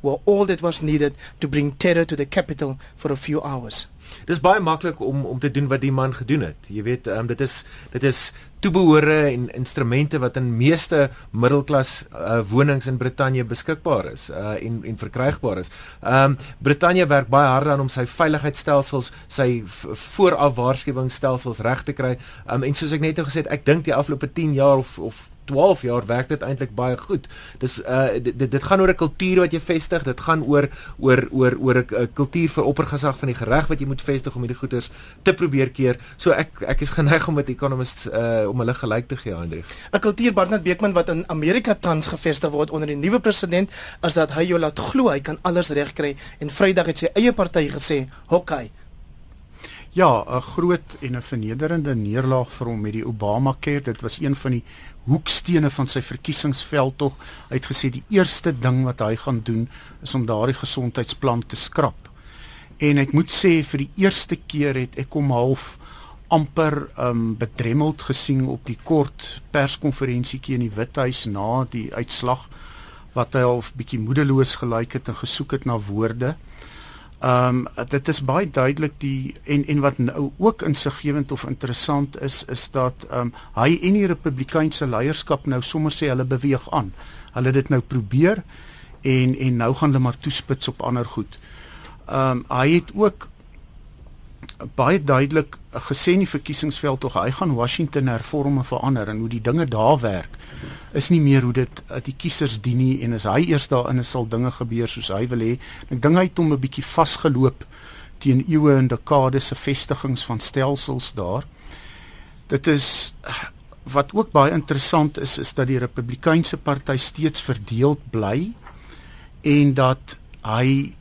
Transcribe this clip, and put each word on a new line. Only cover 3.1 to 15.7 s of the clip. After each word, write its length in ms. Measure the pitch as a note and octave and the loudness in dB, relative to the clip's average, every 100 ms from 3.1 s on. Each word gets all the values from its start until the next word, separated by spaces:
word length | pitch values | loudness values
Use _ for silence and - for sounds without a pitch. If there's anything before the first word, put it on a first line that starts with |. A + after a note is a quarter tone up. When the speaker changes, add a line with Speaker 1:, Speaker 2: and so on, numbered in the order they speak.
Speaker 1:
a 40 | C#3 | -4
few 240 | - D3+ | -2 -4
hours." 460 | D3 C3+ A#2 - - - - - - | -4 -8 -6 -6 -8 -14 -20 -18 -6
Speaker 2:
Dis 140 | E3+ | 2
baie 160 | F3 G#3 | 4 4
maklik 360 | F3 D#3+ F3+ D#3 | 4 0 -2 -4
om, 220 | A2 C#3 A#2+ | -4 -2 -4
om 140 | B2+ | -2
te 120 | C#3+ | -2
doen 180 | C3+ C#3+ | 0 0
wat 100 | C3 | 0
die 80 | C3+ | 0
man 220 | C3+ C3 B2 | 0 0 -4
gedoen 300 | A#2 D3 F2+ | -2 -2 -2
het. 200 | D2+ - | -8 -12
Jy 120 | G2+ | -8
weet, 240 | G#2+ B2 - | -4 -4 -4
ehm, 200 | G#2 A2+ | -4 -4
dit 140 | A#2+ | -2
is, 220 | C3+ - - - - | -2 -4 -10 -18 -10
dit 120 | B2 | 0
is 300 | C3+ B2+ - - - - | 0 0 -4 -8 -20 -2
toebehore 580 | G3+ F3 F3 D3+ D3 D#3 D3 | 2 6 8 8 6 4 2
en 160 | B2 B2 | 0 -4
instrumente 680 | - B2+ - B2 B2+ D3 D#3 | -4 -6 -2 0 2 2 0
wat 200 | B2+ C3+ | -2 -2
in 100 | B2+ A#2 | -2 2
meeste 520 | C3 D#3+ - D#3+ C#3 - - | 4 2 2 2 2 0 -10
middelklas, 800 | G#2+ B2 C#3+ C#3 D3 C3 - - | 2 4 4 4 2 2 -6 -12
eh, 300 | - E2+ A#2 G2+ | -8 0 0 2
wonings 380 | A2+ D3 C#3 B2+ | 2 4 2 -2
in 80 | B2+ | -2
Brittanje 480 | B2 - C3 C3 A#2 | -4 0 0 0 -2
beskikbaar 680 | A#2 - D#3 E3+ B2+ F2 | -4 -4 -4 0 0 0
is, 180 | A#1 - | -8 -12
eh, 360 | - G#2 G#2+ A2+ | -8 -6 -6 -6
en, 160 | A#2 | -8
en 140 | - G#2+ | -8 -10
verkrygbaar 640 | G#2+ A#2+ C3 D3 B2 F#2 | -8 -2 -2 0 -4 -4
is. 100 | F2+ | -6